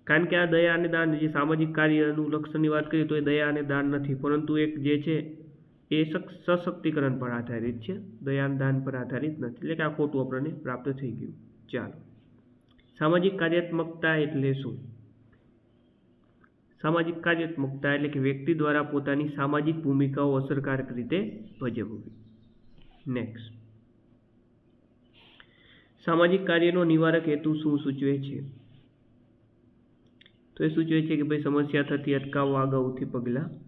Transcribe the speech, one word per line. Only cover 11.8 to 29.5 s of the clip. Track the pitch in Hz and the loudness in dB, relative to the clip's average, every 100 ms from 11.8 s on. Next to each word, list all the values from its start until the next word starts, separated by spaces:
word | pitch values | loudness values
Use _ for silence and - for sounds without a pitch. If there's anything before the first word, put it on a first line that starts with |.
| 101 - - - _ - _ _ _ _ _ - | -8 -12 -20 -20 _ -20 _ _ _ _ _ -2
સામાજિક | 151 175 185 185 | 2 4 4 2
કાર્યાત્મકતા | 165 170 170 165 165 - 160 156 | 2 0 0 -2 -4 -2 0 2
એટલે | 156 139 135 | 2 0 0
શું? | 135 135 - - - - _ _ _ _ _ _ _ _ _ _ _ _ _ _ _ _ _ | -2 -4 -10 -14 -18 -20 _ _ _ _ _ _ _ _ _ _ _ _ _ _ _ _ _
સામાજિક | 156 170 165 170 | 0 2 0 -2
કાર્યાત્મકતા | 170 165 160 139 135 139 143 | 0 0 0 -2 -4 -2 0
એટલે | 143 147 | 0 0
કે | 147 | 0
વ્યક્તિ | 135 135 139 | 0 0 0
દ્વારા | 160 147 147 | 0 2 2
પોતાની | 147 143 139 139 147 | 0 -2 0 -2 -2
સામાજિક | - 139 147 151 160 | -2 0 0 0 0
ભૂમિકાઓ | 143 139 139 139 143 | 0 2 2 2 2
અસરકારક | 135 135 139 135 131 131 | 2 0 -2 -2 -2 -4
રીતે | 120 113 175 214 - - - | -8 -4 -2 -4 -8 -16 -8
ભજવવી. | 127 110 104 107 - - - - - - - - - - 143 | -6 -4 -6 -10 -14 -20 -20 -20 -20 -20 -20 -20 -20 -14 -6
નેક્સ્ટ, | 123 107 - - - - - _ _ _ _ _ _ _ _ _ _ _ _ _ _ - - - _ _ - _ _ - | -6 -6 -10 -16 -20 -20 -20 _ _ _ _ _ _ _ _ _ _ _ _ _ _ -20 -20 -20 _ _ -20 _ _ 0
સામાજિક | 165 175 185 185 | 6 6 6 4
કાર્યનો | 170 175 180 | 4 4 4
નિવારક | 170 160 160 160 160 | 4 6 6 4 2
હેતુ | 147 156 | 0 0
શું | 151 151 143 | 0 0 0
સૂચવે | 139 135 139 139 | 0 -2 0 0
છે? | 139 135 139 - - - _ _ _ _ _ _ _ | -2 -8 -12 -16 -20 -20 _ _ _ _ _ _ _